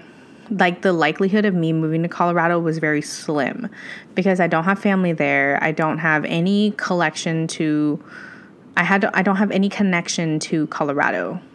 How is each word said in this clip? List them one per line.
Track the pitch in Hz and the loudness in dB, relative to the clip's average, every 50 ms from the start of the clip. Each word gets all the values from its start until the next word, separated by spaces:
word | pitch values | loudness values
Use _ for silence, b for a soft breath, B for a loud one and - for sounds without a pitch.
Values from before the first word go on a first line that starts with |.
| B B B B B B B B B B | B B B B B B B B B B
like, | 214 190 185 180 175 180 | 0 2 2 2 2 2
the | - 190 | 0 0
likelihood | 175 160 147 151 156 - 196 190 202 214 208 | 2 4 2 0 2 0 0 2 2 2 2
of | 208 180 | 2 2
me | 170 165 160 | 2 2 2
moving | 160 160 160 156 160 165 | 2 0 0 0 0 0
to | 170 175 | -2 -2
Colorado | - - 175 175 170 175 165 170 175 170 | 0 0 0 2 2 2 2 2 2 2
was | 170 160 160 160 | 0 0 -2 0
very | 156 151 151 147 | 0 0 0 0
slim | - - - - - - 151 147 127 - - - - - B B B B B B B B - | -2 -6 -10 -10 -6 -4 -2 0 0 -2 -4 -6 -10 -12 B B B B B B B B -6
because | 185 185 196 185 180 | -2 0 2 2 2
I | 175 | 2
don't | 170 170 160 165 | 2 2 2 2
have | 190 202 202 | 2 0 2
family | - 202 196 190 185 175 | 0 0 2 2 2 0
there. | 160 156 147 143 143 139 139 139 139 - | 0 0 0 2 2 2 2 2 2 0
I | - 156 | 0 -2
don't | 156 165 160 156 - 156 | 0 0 0 -2 -2 0
have | 160 160 156 151 - | 0 0 0 0 0
any | - 170 165 170 190 202 202 214 208 208 | -2 -2 0 0 2 2 2 2 0 0
collection | - - - 185 175 165 156 - - - 175 165 160 160 160 | -2 -4 -2 0 0 0 0 -2 -4 -4 -4 -2 -2 -2 -4
to, | - - 165 156 151 151 151 151 147 143 B B B B B B B B B B B B - - - | -4 -4 -2 0 0 0 0 0 -2 -4 B B B B B B B B B B B B -20 -6 -4
I | 175 175 | -2 2
had, | 170 196 196 208 | 2 4 4 2
I | - - 190 | 2 2 0
don't | 185 202 196 | 2 2 2
have | 190 214 196 | 2 0 2
any | - 190 196 202 | 2 0 0 0
connection | - - 202 190 180 170 170 - - - 170 160 156 156 | 0 0 0 2 2 0 -2 -4 -4 -2 -2 -2 -2 -2
to | - - 175 156 151 | -2 -2 -2 -2 -2
Colorado, | 147 - - 156 147 139 143 147 113 101 92 87 92 151 180 - - - | -2 -4 -4 -4 -2 0 0 0 0 0 -2 -4 -4 -6 -10 -12 -16 -20